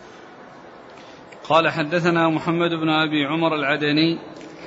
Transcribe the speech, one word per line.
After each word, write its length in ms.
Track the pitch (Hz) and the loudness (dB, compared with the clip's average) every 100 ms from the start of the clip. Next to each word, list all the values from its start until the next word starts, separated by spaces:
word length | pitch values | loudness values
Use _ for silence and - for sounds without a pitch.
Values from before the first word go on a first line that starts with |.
| - - - - - - - - - - - - - - - | -20 -20 -20 -20 -20 -20 -20 -20 -20 -20 -20 -20 -20 -18 2
قال: 200 | 156 160 | 4 4
حدثنا 600 | 147 151 175 170 170 165 | 0 -2 0 2 2 2
محمد 400 | 156 175 170 170 | 2 0 0 0
بن 200 | 165 160 | 0 0
أبي 360 | 156 156 151 139 | 0 2 0 0
عمر 300 | 160 165 156 | 0 0 0
العدني. 640 | 139 147 147 147 165 165 - - - - | 0 0 2 2 2 0 -8 -16 -18 -16